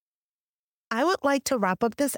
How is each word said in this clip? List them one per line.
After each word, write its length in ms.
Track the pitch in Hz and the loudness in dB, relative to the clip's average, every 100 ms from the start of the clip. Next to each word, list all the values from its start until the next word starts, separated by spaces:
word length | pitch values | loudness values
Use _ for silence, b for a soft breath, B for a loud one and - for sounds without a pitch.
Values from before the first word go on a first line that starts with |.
| _ _ _ _ _ _ _ _ - | _ _ _ _ _ _ _ _ -8
I 140 | 226 | -2
would 160 | 320 392 | 0 0
like 220 | 285 277 - | 0 0 0
to 120 | 254 | 0
wrap 260 | 196 185 | 0 0
up 140 | 233 - | -2 0
this 180 | 285 | -2